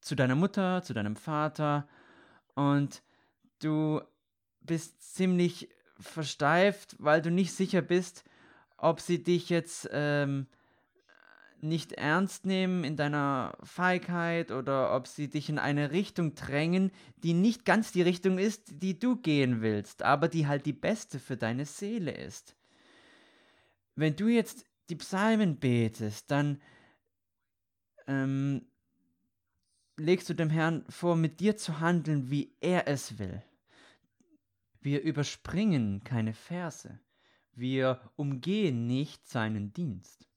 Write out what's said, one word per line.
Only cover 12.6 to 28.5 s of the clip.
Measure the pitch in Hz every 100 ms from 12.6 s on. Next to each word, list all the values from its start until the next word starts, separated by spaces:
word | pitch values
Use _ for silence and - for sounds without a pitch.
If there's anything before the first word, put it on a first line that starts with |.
| 185 180
in | 147 147
deiner | 147 147 139 135 104 -
Feigheit | - - 180 180 180 175 170 170 165
oder | 127 131 139 127
ob | 127 127
sie | - 147
dich | 151 143
in | 151
eine | 131 143 147
Richtung | 156 202 - 165
drängen, | - - 143 160 180 190 - - -
die | 165
nicht | 170 202 226
ganz | - 190 220
die | 180
Richtung | 175 175 190 185
ist, | 202 214 - 147
die | 185 190
du | 247 247
gehen | 165 147 131 117
willst, | 110 107 101 -
aber | - 139 160
die | 165 147
halt | 143 147
die |
beste | 131 - 220 - 139
für | - 123
deine | 113 120
Seele | 147 - 202 233 160
ist. | - 67 - - _ _ _ _ _ - - _ _ _ _ _ _ _
Wenn | - 156
du | 147 214
jetzt | 233 226 - - _ _
die | 170
Psalmen | - 190 214 220 202 147
betest, | 131 120 113 113 107 104 -
dann, | 143 147 143 - - _ _ _ _ _ _ _ _ _ _ _ _ -
ähm, | 135 135 135 139